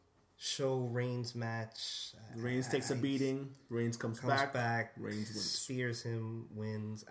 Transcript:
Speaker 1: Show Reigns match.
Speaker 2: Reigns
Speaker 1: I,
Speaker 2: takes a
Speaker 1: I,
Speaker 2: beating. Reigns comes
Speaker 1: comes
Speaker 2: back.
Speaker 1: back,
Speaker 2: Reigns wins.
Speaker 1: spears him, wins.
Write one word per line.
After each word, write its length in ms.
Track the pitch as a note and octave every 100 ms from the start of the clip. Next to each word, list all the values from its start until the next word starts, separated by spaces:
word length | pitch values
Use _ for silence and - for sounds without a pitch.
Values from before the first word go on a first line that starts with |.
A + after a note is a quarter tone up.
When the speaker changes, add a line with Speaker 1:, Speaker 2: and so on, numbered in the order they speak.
| _ _ _ -
Speaker 1:
Show 400 | - - C3+ C3 B2
Reigns 500 | A#2+ B2 B2 A#2+ A#2+
match. 760 | A2+ A2+ A2+ - - - - - A2+ A#2
Speaker 2:
Reigns 340 | A#2+ B2+ B2+
Speaker 1:
I, 20 |
Speaker 2:
takes 200 | C#3 C3
a 40 | B2+
Speaker 1:
I, 20 |
Speaker 2:
beating. 560 | C#3 C3+ C3+ C3+ C3+ - -
Reigns 280 | A#2 A#2 A#2
comes 240 | A#2 A2
Speaker 1:
comes 100 | C#3
Speaker 2:
back. 200 | C3+ C#3
Speaker 1:
back, 400 | B2+ A#2 A#2 - -
Speaker 2:
Reigns 320 | G#2 G#2 G#2+
wins. 180 | G#2+ G2
Speaker 1:
spears 500 | - - B2+ B2 A#2
him, 440 | A#2+ A2+ A2 A2+ A#2 G#2+
wins. 480 | G#2+ G#2+ G#2+ G#2+ -